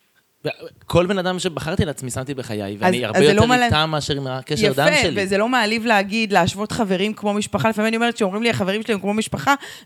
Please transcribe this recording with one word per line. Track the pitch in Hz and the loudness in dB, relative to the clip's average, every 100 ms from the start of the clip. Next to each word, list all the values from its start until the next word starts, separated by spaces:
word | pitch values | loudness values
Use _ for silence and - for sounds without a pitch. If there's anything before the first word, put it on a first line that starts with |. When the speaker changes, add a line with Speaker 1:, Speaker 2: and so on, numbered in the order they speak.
| _ _ _ _ 151 - 160 _ - | _ _ _ _ -10 -10 -14 _ -2
Speaker 1:
כל | 165 180 | 2 2
בן | 202 | 0
אדם | 180 180 | -2 -2
שבחרתי | 180 147 151 196 185 | -4 -6 -6 -2 -2
לעצמי, | - 131 | -4 -8
שמתי | 131 131 | -8 -8
בחיי, | 135 113 107 98 101 | -8 -6 -6 -6 -2
ואני | 107 120 | 0 0
Speaker 2:
אז, | |
Speaker 1:
הרבה | 113 185 | 0 4
Speaker 2:
אז | 151 | 6
זה | |
Speaker 1:
יותר | 202 | 6
Speaker 2:
לא | 233 | 4
מעלה-, | 247 240 | 4 4
Speaker 1:
איתם | 151 160 | 2 2
מאשר | 151 135 139 | -2 -2 -4
עם | 135 | -4
הקשר | 131 - 151 208 | -6 -4 0 2
דם | 135 156 | 4 4
Speaker 2:
יפה, | 294 | 4
Speaker 1:
שלי. | 202 151 131 | 2 0 0
Speaker 2:
וזה | 214 | 0
לא | 226 | 2
מעליב | 254 214 226 233 | 2 2 0 2
להגיד, | 208 196 220 220 | 2 2 -2 2
להשוות | 196 180 196 208 | 2 2 0 -6
חברים | - 202 185 202 | -4 0 0 -2
כמו | 214 208 | -2 -2
משפחה. | 202 208 - 220 | -2 -2 -2 0
לפעמים | 208 220 | 0 0
אני | 226 | 0
אומרת | 233 233 | -2 0
שאומרים | 202 202 | -2 -2
לי, | 233 | -2
החברים | 165 185 208 | 0 -2 -2
שלי | 220 | -2
הם | 202 | -4
כמו | 190 | -2
משפחה, | 214 220 - 262 | -2 -2 -2 0
אני | 277 - - | 0 -2 -12